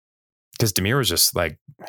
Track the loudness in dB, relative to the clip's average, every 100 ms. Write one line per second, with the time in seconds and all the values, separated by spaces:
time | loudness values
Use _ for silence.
0 | _ _ _ _ _ -2 0 0 0 0
1 | 0 2 2 2 -2 -4 -20 -20